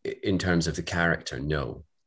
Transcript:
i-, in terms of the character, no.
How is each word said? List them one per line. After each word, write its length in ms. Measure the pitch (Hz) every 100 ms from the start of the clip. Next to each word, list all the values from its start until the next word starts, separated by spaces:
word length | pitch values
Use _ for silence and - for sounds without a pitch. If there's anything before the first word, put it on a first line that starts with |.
| -
i-, 80 | -
in 160 | 110 92
terms 280 | 92 87 82
of 100 | 78
the 60 |
character, 560 | 82 87 85 80 - 65
no. 460 | 71 76 64 - - _